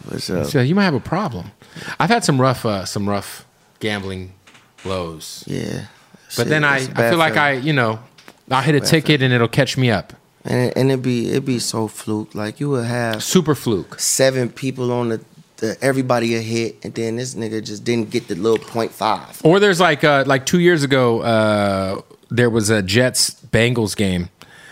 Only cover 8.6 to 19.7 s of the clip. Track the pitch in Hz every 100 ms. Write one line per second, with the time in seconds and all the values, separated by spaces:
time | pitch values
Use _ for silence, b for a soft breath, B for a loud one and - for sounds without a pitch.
8.6 | 135 147 - 165 - 151 131 123 117 -
9.6 | 127 - 127 101 - - _ _ - 123
10.6 | 123 - 131 135 120 123 107 92 135 123
11.6 | - 117 107 - - 107 107 - 107 107
12.6 | 147 139 117 120 117 110 - 185 156 139
13.6 | - 101 - - - - 131 131 123 -
14.6 | 135 127 123 123 120 113 - - - -
15.6 | 110 98 131 135 127 123 117 113 110 113
16.6 | 113 - 98 117 113 113 127 127 113 110
17.6 | 107 107 120 120 107 117 - 90 107 110
18.6 | - 120 113 - 104 98 65 - 160 190
19.6 | 208